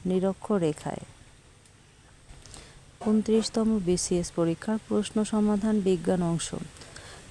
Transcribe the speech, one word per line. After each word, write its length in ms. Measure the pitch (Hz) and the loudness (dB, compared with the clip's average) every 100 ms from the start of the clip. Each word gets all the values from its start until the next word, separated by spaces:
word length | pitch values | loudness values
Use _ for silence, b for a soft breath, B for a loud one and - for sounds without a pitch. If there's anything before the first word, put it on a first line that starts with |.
| 180 | -2
নিরক্ষরেখায়। 960 | 185 190 185 - 208 160 - - - - - - - - - - - - - - - - B B B B B B - 214 | 2 0 -2 -2 0 2 -2 -6 -10 -12 -20 -20 -20 -20 -20 -20 -20 -20 -20 -20 -20 -20 B B B B B B -4 2
ঊনত্রিশতম 720 | 214 208 220 208 226 220 220 | 2 4 2 2 0 2 2
বিসিএস 540 | 175 180 - 175 170 - | 2 0 0 -2 -2 0
পরীক্ষার 420 | 165 165 - 220 - | 0 0 -2 -4 0
প্রশ্ন 360 | 208 202 214 | -2 0 -2
সমাধান 560 | 208 214 208 208 220 214 | 0 2 2 2 2 2
বিজ্ঞান 420 | 190 175 175 180 | 2 2 2 2
অংশ। 320 | 170 165 - - - - B B B B B | 2 0 -4 -8 -10 -14 B B B B B